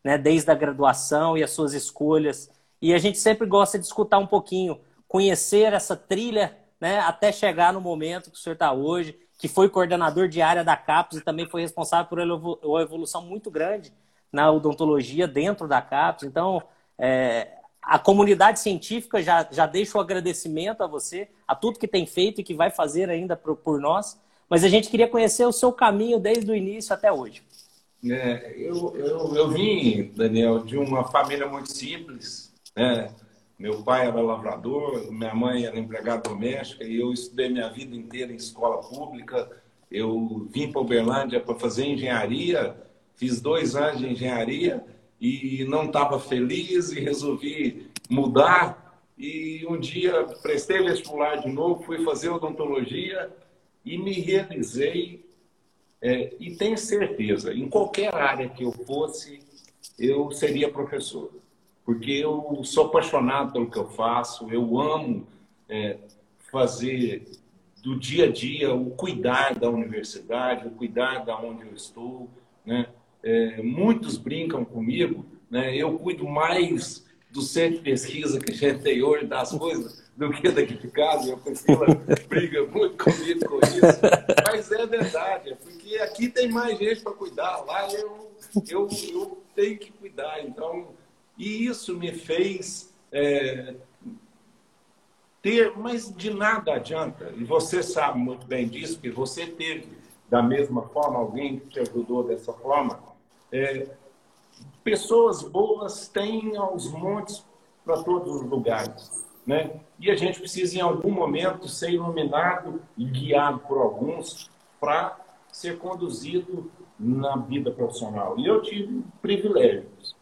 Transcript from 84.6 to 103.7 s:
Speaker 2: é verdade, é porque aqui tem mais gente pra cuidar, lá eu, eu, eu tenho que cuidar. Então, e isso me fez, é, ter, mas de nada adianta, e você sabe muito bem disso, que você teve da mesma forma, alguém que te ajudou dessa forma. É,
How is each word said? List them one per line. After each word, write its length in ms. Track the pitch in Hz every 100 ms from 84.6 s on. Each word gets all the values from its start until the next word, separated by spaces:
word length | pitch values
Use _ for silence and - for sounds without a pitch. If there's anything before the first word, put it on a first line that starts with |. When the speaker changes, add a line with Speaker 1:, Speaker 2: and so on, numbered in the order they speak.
| 214
Speaker 2:
é 140 | 214 226
verdade, 640 | 226 185 160 185 190 -
é 40 |
porque 440 | - - 175 196 214
aqui 300 | 208 - 240
tem 200 | 247 247
mais 280 | 226 240 202
gente 240 | 208 220
pra 120 | 233
cuidar, 520 | 208 190 123 170 175
lá 240 | 139 175 196
eu, 400 | 208 214 208 - - - 208 -
eu, 200 | 180 202 208 170
eu 300 | 170 196 - -
tenho 240 | - 208 208
que 140 | -
cuidar. 520 | - 202 - 147 156
Então, 440 | 139 123 156 175 160 - _ _ _ -
e 300 | 202 214 240
isso 300 | 220 - 175
me 160 | 170
fez, 840 | 165 - 165 196 185 - - - _ _
é, 640 | 139 143 143 135 127 127 127 - _ - - _ _ _ _ _ _ _ _ _ _ _ _
ter, 340 | 196 233 220 202
mas 380 | 226 240 214
de 160 | 180 196
nada 440 | 202 208 226 156
adianta, 580 | 131 - 160 156 - 90 117
e 80 |
você 380 | 120 156 160 180
sabe 360 | 175 - 143 127
muito 280 | 123 127 -
bem 200 | 127 117
disso, 320 | 113 110 110
que 120 | 123
você 360 | 117 135 - 170
teve 400 | - 160 156 - - - _ -
da 120 | 120
mesma 400 | 120 135 139 123
forma, 360 | 107 147 147 123
alguém 400 | 110 113 143 131
que 60 | -
te 140 | 139
ajudou 440 | 120 120 113 123
dessa 280 | 123 - -
forma. 460 | 117 127 147 127 - - - _ _ -
É, 340 | 127 135